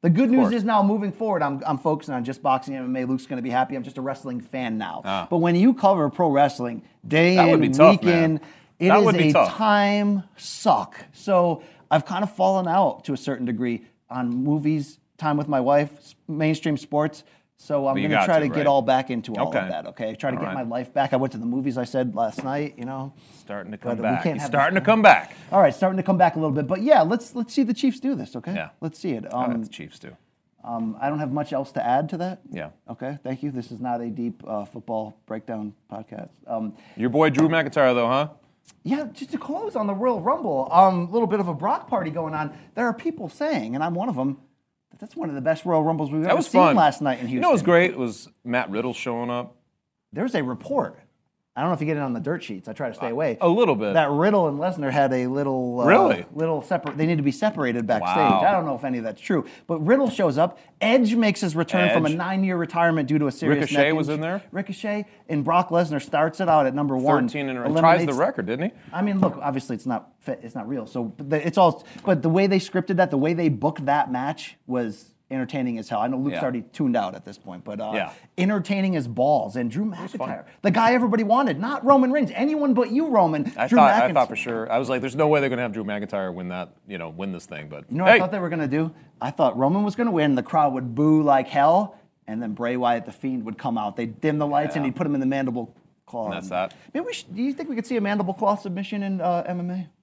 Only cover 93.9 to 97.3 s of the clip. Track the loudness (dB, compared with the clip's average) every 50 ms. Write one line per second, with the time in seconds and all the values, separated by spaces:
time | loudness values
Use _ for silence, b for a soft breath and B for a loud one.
93.9 | -6 -6 -8 -8 -8 -4 -2 -2 0 0 -2 0 0 -2 -2 -2 -4 -4 -4 -4
94.9 | -4 -4 -4 -2 -2 -2 0 0 -2 -2 -2 -4 -4 -6 -8 -10 -14 _ _ _
95.9 | _ _ _ -14 -10 -8 -6 -6 -6 -8 -8 -6 -4 -4 -4 -4 B B B B
96.9 | B -8 -8 -8 -10 -10 -12 -12